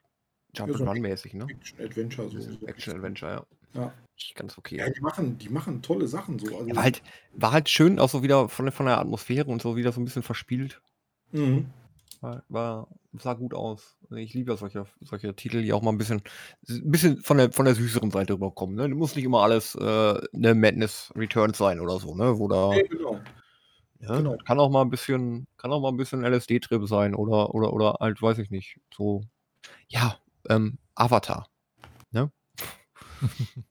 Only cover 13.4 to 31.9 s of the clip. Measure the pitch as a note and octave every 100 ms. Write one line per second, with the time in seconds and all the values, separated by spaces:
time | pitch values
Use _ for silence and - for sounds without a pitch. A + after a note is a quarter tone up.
13.4 | B2 - A2 G#2+ _ _ - A2+ A2 A#2+
14.4 | B2 G#2 G2+ G#2 G2 _ - G#2 G#2 G2
15.4 | G#2+ A#2 A2 G#2 A2+ A2 G#2+ G#2+ - -
16.4 | - - - A#2+ D3+ D3+ E3 C3+ - C#3+
17.4 | B2 - C3+ A2+ A#2 A#2+ A2 F#2+ G2 G2
18.4 | G2 - F#2+ G2+ C#3+ C#3 D#3 D3 C3 A#2+
19.4 | G#2 A2+ - - G#2+ G#2+ G#2+ G2+ - -
20.4 | A2+ A2+ G#2+ - A2 - - - A2 A#2
21.4 | G#2+ G#2+ G2 E2+ F2 F#2 G2 F#2 A#2+ A2
22.4 | G#2 F#2+ G2 G2 G2 E3 C#3+ G2+ - -
23.4 | _ _ _ _ _ _ G#2 B2 D3 A2+
24.4 | - C3 C#3 C3+ C3 B2 - C3 B2 A#2+
25.4 | C3+ _ B2 D3 C3+ B2+ C3+ C3 B2 B2
26.4 | - A#2+ - A#2 G#2 G#2 G#2 G2 G#2+ G#2+
27.4 | G#2 A2 G#2+ G#2+ G#2+ G#2+ A2 G2+ A2+ A2+
28.4 | G2 F#2+ - - _ - G#2 G2+ G#2+ _
29.4 | _ _ - - _ A#2 A#2+ - _ _
30.4 | - A2 A2 B2+ _ - A#2 A#2 - -
31.4 | - _ _ _ -